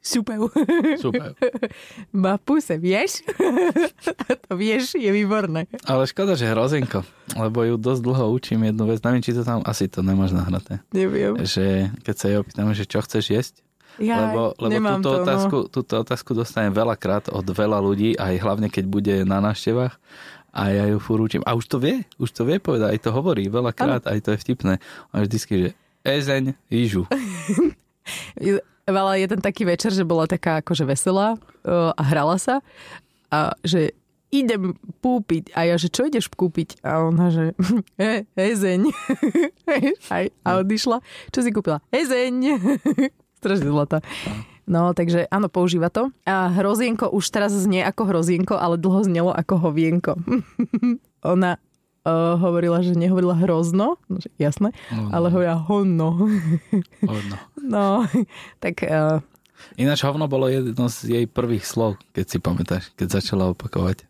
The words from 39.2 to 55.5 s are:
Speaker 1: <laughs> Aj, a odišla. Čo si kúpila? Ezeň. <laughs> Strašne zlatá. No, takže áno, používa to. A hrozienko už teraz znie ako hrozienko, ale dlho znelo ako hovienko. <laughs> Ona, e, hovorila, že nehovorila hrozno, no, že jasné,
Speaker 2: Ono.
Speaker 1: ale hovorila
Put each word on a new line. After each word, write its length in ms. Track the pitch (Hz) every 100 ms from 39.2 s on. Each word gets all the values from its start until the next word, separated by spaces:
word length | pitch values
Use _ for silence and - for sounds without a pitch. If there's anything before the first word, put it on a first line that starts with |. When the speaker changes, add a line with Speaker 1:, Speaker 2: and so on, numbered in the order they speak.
| 277 339 339
Speaker 1:
<laughs> 640 | - - 285 269 381 -
Aj, 160 | 175 190 _
a 100 | - 185
odišla. 420 | 190 214 254 240 - - -
Čo 100 | -
si 120 | 240
kúpila? 280 | 214 185 151 _
Ezeň. 460 | 254 311 254 254 247 254 285 185 285 -
<laughs> 480 | 277 254 _ _ _
Strašne 320 | - 196 143
zlatá. 320 | 147 143 156 - - - 107 110 -
No, 260 | - 170 175
takže 360 | 175 170 170 170
áno, 180 | 190 202
používa 400 | - 180 170 170
to. 220 | 208 262 -
A 260 | - 190 185
hrozienko 580 | 180 196 214 247 226 226
už 220 | 202 175
teraz 200 | 220 202
znie 280 | 202 190 185
ako 220 | 180 196
hrozienko, 500 | 196 180 165 175 185
ale 200 | 196 175
dlho 280 | 170 175 190
znelo 280 | 202 170 175
ako 240 | - - 185
hovienko. 560 | 170 151 160 170 - 175 170 247 - _ 240
<laughs> 480 | 226 247 240 _ _
Ona, 380 | - 180 185 175 _ _ _ _
e, 100 | - 165 170 170
hovorila, 420 | 180 170 175 170
že 120 | 180
nehovorila 420 | 170 175 185 180 170
hrozno, 680 | 185 165 170 180 220 349
no, 140 | _ 185
že 180 | -
jasné, 400 | _ 147 143 208 - -
Speaker 2:
Ono. 200 | 113 107
Speaker 1:
ale 160 | 170 175
hovorila 300 | 180 175